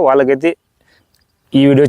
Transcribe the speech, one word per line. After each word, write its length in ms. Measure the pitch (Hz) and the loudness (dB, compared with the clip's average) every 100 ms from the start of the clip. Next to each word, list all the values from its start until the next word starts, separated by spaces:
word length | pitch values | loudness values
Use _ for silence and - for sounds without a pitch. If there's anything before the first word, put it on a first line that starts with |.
| 147 | 0
వాళ్ళకైతే 440 | 135 131 135 160 165 _ _ _ _ _ _ _ _ _ 135 | 0 0 -2 -4 -6 _ _ _ _ _ _ _ _ _ -2
ఈ 40 | 139 | 0
వీడియో 160 | 139 | 2